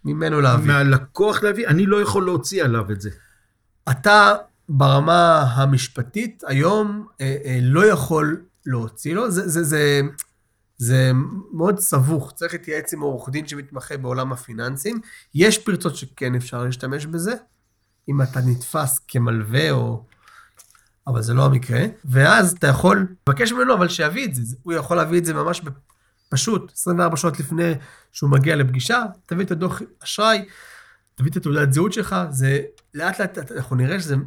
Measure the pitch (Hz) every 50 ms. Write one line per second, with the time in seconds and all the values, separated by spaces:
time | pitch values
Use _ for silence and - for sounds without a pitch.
0 | - 143 147 156 160 160 151 147 139 131 120 117 110 147 143 143 139 139 135 131
1 | - - - - 196 214 208 - 208 208 196 110 165 139 147 165 202 196 202 208
2 | 208 190 202 202 190 180 180 156 - - 196 190 160 131 113 117 104 92 107 95
3 | 95 104 95 - _ _ _ _ _ _ _ _ _ _ _ _ _ - 127 -
4 | - 208 208 208 202 202 208 208 - - _ _ _ - 151 135 139 139 139 139
5 | 143 160 170 175 170 170 165 156 143 127 120 131 139 139 139 123 - - - -
6 | 123 - - 208 233 220 - - - - 135 135 147 175 208 214 214 208 202 208
7 | 214 - _ - 135 135 135 143 139 139 127 127 123 127 135 165 202 214 202 147
8 | 127 - 165 156 151 151 160 175 - _ _ _ _ 143 131 120 113 110 - -
9 | - 143 160 196 240 240 180 180 - 180 151 170 170 143 147 151 147 147 143 143
10 | 139 139 139 - - _ _ _ _ _ _ _ _ _ _ - 123 117 127 131
11 | 131 127 127 127 143 - - - - - - 160 170 190 208 190 - - - 139
12 | 127 139 165 147 135 - - - 170 170 175 165 - - 156 151 147 - - 151
13 | 147 143 135 123 - - 131 151 156 147 147 143 139 139 - 131 - - 147 139
14 | 131 123 127 127 131 131 127 123 - - 117 110 117 127 135 135 - 202 240 226
15 | 220 - - - - _ - 143 180 220 214 - - - 190 - - 170 135 -
16 | - 127 - - 139 127 123 123 123 - - 120 123 127 127 123 - 131 135 147
17 | 147 156 160 170 170 202 247 233 - _ _ _ _ _ _ _ _ _ _ _
18 | _ - 139 139 135 123 - 135 127 127 123 123 - - - 156 151 127 - -
19 | - - - 127 120 117 113 113 107 104 113 135 156 156 143 127 117 117 113 113
20 | - - _ _ _ - - - - _ _ _ _ _ _ _ _ _ _ _
21 | _ - 123 117 110 113 120 127 139 139 135 123 123 - 120 120 160 220 - -
22 | - 143 127 135 135 156 202 233 196 180 180 - - 143 131 - - 180 202 202
23 | 190 185 - - _ - 139 240 240 220 240 254 254 262 247 190 180 170 - -
24 | 160 151 165 240 277 214 139 127 117 113 131 - - 180 170 160 143 - 175 175
25 | 165 156 170 175 165 165 160 147 147 160 175 175 170 147 135 - _ _ _ _
26 | _ _ _ _ _ _ - 131 - 226 220 185 185 - - - - 180 175 175
27 | 180 170 165 147 - 170 147 - 156 - 165 160 170 170 160 135 - - - -
28 | _ _ - - - 139 139 135 135 160 160 147 135 127 127 131 123 - 233 247
29 | 233 226 - - _ - 170 175 196 180 180 156 180 180 180 - 220 - _ _
30 | - - - - 208 220 220 202 196 - - - - - - - - _ _ _
31 | _ _ _ - 127 156 165 185 - 151 143 147 147 139 135 151 175 214 - 226
32 | 190 - 190 180 180 160 139 131 131 135 135 147 - - - _ _ _ - 147
33 | 160 180 190 - 202 185 185 - 143 131 - 151 127 - 131 123 123 135 170 196
34 | 175 156 139 131 139